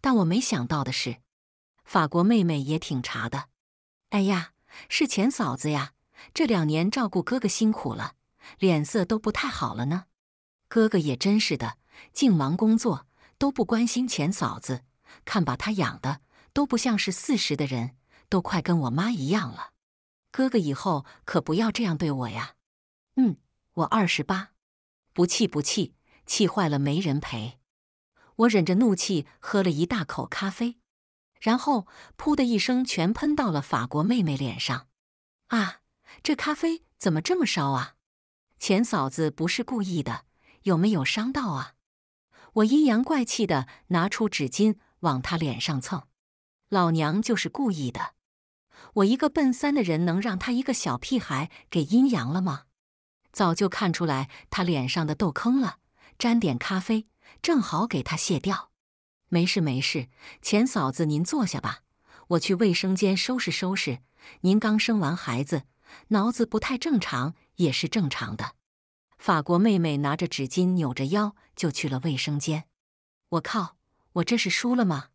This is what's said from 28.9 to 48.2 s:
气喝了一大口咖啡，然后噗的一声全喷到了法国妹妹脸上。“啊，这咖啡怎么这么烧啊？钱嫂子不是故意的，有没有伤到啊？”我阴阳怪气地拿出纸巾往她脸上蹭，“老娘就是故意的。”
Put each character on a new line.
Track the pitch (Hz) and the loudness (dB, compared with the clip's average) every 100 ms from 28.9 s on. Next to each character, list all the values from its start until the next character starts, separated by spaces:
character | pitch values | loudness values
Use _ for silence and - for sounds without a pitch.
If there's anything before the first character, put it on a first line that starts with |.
气 | 185 - 170 139 _ | 2 0 -2 -4 _
喝 | - 202 | -2 0
了 | 185 | 2
一 | 147 | 0
大 | 175 233 | 0 -2
口 | 151 - | -4 -8
咖 | 127 - 196 | -8 -6 -6
啡， | - 233 - _ _ _ _ _ _ | -4 -6 -6 _ _ _ _ _ _
然 | 220 | 0
后 | 226 - 254 185 - - - | 2 2 0 -2 -20 -20 -4
噗 | - | 0
的 | 294 | 2
一 | 247 214 | 2 2
声 | - 254 | 2 0
全 | 254 - 170 | 0 0 0
喷 | 226 294 | 0 0
到 | 302 247 | 0 0
了 | 151 | -2
法 | - 135 | -2 -4
国 | 120 147 | -2 0
妹 | 185 240 | 2 2
妹 | 165 | 2
脸 | 135 135 87 | 0 -4 -4
上。 | - 123 - _ _ _ _ _ _ | -6 -6 -8 _ _ _ _ _ _
“啊， | 233 190 - _ _ _ - | -2 -2 -6 _ _ _ -6
这 | - | -2
咖 | 285 302 | 0 -2
啡 | 294 330 330 _ _ | -2 -2 -2 _ _
怎 | 196 | -2
么 | 156 | -2
这 | 160 359 | 0 0
么 | |
烧 | 254 - 139 | 0 0 0
啊？ | 131 - _ _ _ _ _ _ _ | -2 -4 _ _ _ _ _ _ _
钱 | - 196 | 0 2
嫂 | 233 190 135 | 2 0 -2
子 | - 156 | -2 -2
不 | - 165 | -2 -4
是 | - | -2
故 | 240 247 | -4 -4
意 | 190 160 | -2 -4
的， | 135 113 _ _ _ _ | -4 -8 _ _ _ _
有 | 196 | 0
没 | 165 208 | 2 2
有 | 185 | 2
伤 | 127 - 233 | 0 -2 -2
到 | 269 233 | -2 -4
啊？” | 139 123 _ _ _ _ _ _ _ - | -6 -8 _ _ _ _ _ _ _ -4
我 | 220 | 2
阴 | 214 285 | 4 6
阳 | 294 220 | 6 4
怪 | 262 302 | 2 0
气 | 233 - | 0 -2
地 | 196 147 120 - _ | 0 0 -2 -12 _
拿 | 175 190 | 0 0
出 | - 214 | 0 -2
纸 | - 135 | -2 -4
巾 | - 214 - _ _ | 2 2 2 _ _
往 | 170 131 | -2 -2
她 | 127 170 | -2 -2
脸 | 156 113 | -2 -4
上 | - 139 | -4 -4
蹭 | - 170 - _ _ _ _ _ _ | -4 -8 -10 _ _ _ _ _ _
，“老 | 196 170 | 2 2
娘 | 160 151 185 | 2 0 0
就 | 226 | 0
是 | 214 - | -2 -2
故 | - 262 | -2 -2
意 | 165 127 | -2 -4
的。” | - - _ | -4 -10 _